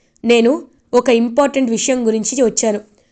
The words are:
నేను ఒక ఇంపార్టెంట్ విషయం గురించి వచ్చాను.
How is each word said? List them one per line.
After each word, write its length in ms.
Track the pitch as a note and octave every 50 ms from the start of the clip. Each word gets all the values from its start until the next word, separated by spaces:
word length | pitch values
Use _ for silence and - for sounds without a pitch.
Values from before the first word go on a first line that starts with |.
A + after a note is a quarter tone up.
| _ _ _ _ -
నేను 280 | A3+ A#3+ A#3 A3+ A#3 D4 E4+ - - _ _ _ _ -
ఒక 140 | A#3+ A#3+ C4+
ఇంపార్టెంట్ 600 | A#3 A#3 A#3 A#3+ A#3 C#4+ C#4+ C#4 C#4+ C4+ C4+ A3+
విషయం 360 | A3+ G#3+ - - C4 B3+ A#3+
గురించి 360 | A3 A3 A3 G#3+ - B3+ C#4
వచ్చాను. 380 | B3+ A3 A#3 - - A3 G#3 G#3 - _ _ _ _ _